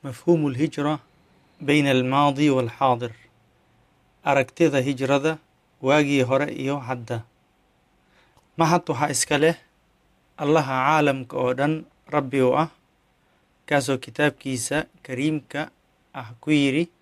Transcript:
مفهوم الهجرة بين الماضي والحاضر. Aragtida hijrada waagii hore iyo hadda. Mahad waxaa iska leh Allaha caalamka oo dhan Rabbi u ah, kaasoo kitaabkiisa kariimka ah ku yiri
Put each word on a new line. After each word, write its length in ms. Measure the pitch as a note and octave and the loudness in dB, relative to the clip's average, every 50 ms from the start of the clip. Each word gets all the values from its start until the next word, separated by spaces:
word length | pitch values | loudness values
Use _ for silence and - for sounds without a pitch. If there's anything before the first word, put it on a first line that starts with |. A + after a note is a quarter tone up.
| - | -12
مفهوم 400 | C#3+ A#2+ - - E3+ F3 E3 D3+ | -14 -14 -6 2 2 2 2 2
الهجرة 540 | C#3+ B2+ A#2+ D3+ D#3+ - - D3 D3 D#3 D3 _ _ _ _ _ _ _ _ _ _ _ _ | -2 -2 -2 -4 -4 -4 -4 -2 -2 -2 -4 _ _ _ _ _ _ _ _ _ _ _ _
بين 260 | - C3+ C#3+ D3+ C#3+ | -2 0 2 2 4
الماضي 640 | C#3 C3 B2+ B2+ B2+ C3 C#3 D3 D3 C#3 C3+ D3 D3+ | 4 2 2 2 2 2 2 2 2 2 2 2 2
والحاضر. 640 | C3+ B2+ B2 A#2 - - C3+ C3 B2+ A#2 B2 A#2+ A2+ - - _ _ _ _ _ _ _ _ _ _ _ _ _ _ _ _ _ _ _ _ | 2 2 0 -2 -2 0 2 2 2 0 -2 -10 -10 -14 -20 _ _ _ _ _ _ _ _ _ _ _ _ _ _ _ _ _ _ _ _
Aragtida 520 | C#3 C#3 C#3 C3 - _ - E3+ D#3 C#3 C#3 | 0 0 0 0 -2 _ 2 2 2 2 2
hijrada 580 | B2 C#3 C#3 B2+ C3+ B2+ C#3 C#3 C#3 D#3 D#3+ D#3 _ _ _ _ _ _ _ _ | -2 -2 -4 -4 -2 0 0 0 0 -2 -4 -4 _ _ _ _ _ _ _ _
waagii 400 | - C3 C#3+ D3+ D3 C#3 C#3+ C#3 | 0 2 4 4 4 4 2 2
hore 240 | B2+ A2+ C3+ C3+ C#3+ D3 - | 2 2 2 0 0 -2 -6
iyo 240 | - C3+ C3+ C#3+ D3 | -6 -6 -4 -6 -6
hadda. 440 | B2+ A2+ C3 B2 A#2 - B2 A2+ A2+ _ _ _ _ _ _ _ _ _ _ _ _ _ _ _ _ _ _ _ _ _ _ _ _ _ _ - | -6 -8 -10 -10 -8 -8 -8 -8 -8 _ _ _ _ _ _ _ _ _ _ _ _ _ _ _ _ _ _ _ _ _ _ _ _ _ _ 0
Mahad 240 | E3 D#3 F3 F3 - - | 2 2 2 2 2 -2
waxaa 200 | D3 A#2+ D3 D3 | -2 -2 -2 -2
iska 280 | C#3+ - - - D3+ C#3 | -2 -4 -2 0 2 2
leh 180 | D3 D#3+ E3+ - _ _ _ _ _ _ _ _ _ _ _ _ _ _ _ - | 2 2 2 0 _ _ _ _ _ _ _ _ _ _ _ _ _ _ _ -6
Allaha 360 | D3+ C#3+ D#3 D#3+ C#3+ C3 C3+ C3 C3 | 0 2 2 2 2 0 -2 0 2
caalamka 500 | C#3 D#3 D#3 D3 C#3+ C3+ C3+ B2+ - - | 2 2 4 2 0 0 -2 -8 -10 -6
oo 160 | C#3 C3 B2+ B2+ | -4 -2 -2 -2
dhan 300 | B2+ C#3 D3+ D#3+ D#3 - _ _ _ _ | 0 0 -2 -2 -4 -6 _ _ _ _
Rabbi 340 | - - D3 C#3 C3 C3+ C#3 | -4 -4 -4 -4 -2 0 0
u 120 | B2+ B2 B2+ C#3 | 2 2 2 0
ah, 120 | D#3+ D#3+ _ _ _ _ _ _ _ _ _ _ _ _ _ _ _ _ _ _ _ | -2 -2 _ _ _ _ _ _ _ _ _ _ _ _ _ _ _ _ _ _ _
kaasoo 320 | - D3 C#3+ B2+ C#3+ C3+ C3 | -2 -2 -2 0 0 -4 -6
kitaabkiisa 880 | - - A#2 - D3 D3 C#3+ _ - C3+ C3 A#2+ A#2 - - D3+ - _ _ _ | -6 -12 -4 0 0 0 0 _ -8 -8 -6 -6 -6 -4 -4 -4 -6 _ _ _
kariimka 680 | _ - C3 B2 C#3 D#3 D#3 D3+ - _ - C#3+ D#3 - _ _ _ _ _ _ _ _ _ | _ -12 -6 -4 -2 -2 -2 -4 -8 _ -8 -8 -8 -8 _ _ _ _ _ _ _ _ _
ah 140 | - B2 A2 A#2 _ | -14 -14 -14 -18 _
ku 100 | - - | -4 0
yiri 380 | D#3 D3 C#3+ C#3 C3 D3+ E3+ F3 _ _ | 2 2 2 2 0 0 -4 -4 _ _